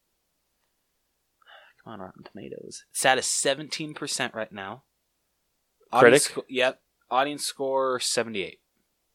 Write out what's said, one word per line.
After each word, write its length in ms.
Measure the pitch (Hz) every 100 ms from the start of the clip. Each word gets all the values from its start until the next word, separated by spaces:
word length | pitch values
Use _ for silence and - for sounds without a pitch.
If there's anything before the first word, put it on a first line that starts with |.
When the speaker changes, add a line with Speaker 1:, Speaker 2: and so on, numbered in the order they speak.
| _ _ _ _ _ _ _ _ _ _ _ _ _ _ _ - - _
Speaker 1:
Come 80 | 113
on, 60 | 104
Rotten 220 | 92 -
Tomatoes. 600 | - 101 67 - - - -
It's 140 | -
at 140 | 135 127
a 40 |
seventeen 680 | - - 143 139 151 - 151
percent 380 | 147 143 - 120
right 160 | 113 110
now. 340 | 101 98 123 _ _ _ _ _ _ _ _ _ _ -
Audience 340 | 120 123 139 -
Speaker 2:
Critic? 160 | 135
Speaker 1:
sco-, 20 | -
yep. 340 | 127 127 - _ _ -
Audience 340 | 123 143 143
score 560 | - - 135 135 131 123
seventy-eight 600 | - - 113 104 80 - _ _ _ _ _